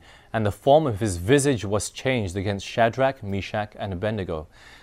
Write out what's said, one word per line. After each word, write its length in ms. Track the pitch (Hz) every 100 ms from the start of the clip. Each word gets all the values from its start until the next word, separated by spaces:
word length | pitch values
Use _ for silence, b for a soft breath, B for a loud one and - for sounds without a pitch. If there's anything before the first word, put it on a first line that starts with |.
| b b b
and 140 | 113 104
the 60 |
form 340 | - 139 151 151
of 140 | 98
his 180 | 113 85
visage 480 | 92 143 143 117 101
was 240 | 104 -
changed 480 | - 131 127 95 98
against 280 | 98 98 -
Shadrach, 580 | - 117 120 131 135
Meshach, 500 | 101 98 - 107 104 -
and 140 | 104
Abednego. 560 | 90 107 110 87 80 76 b b b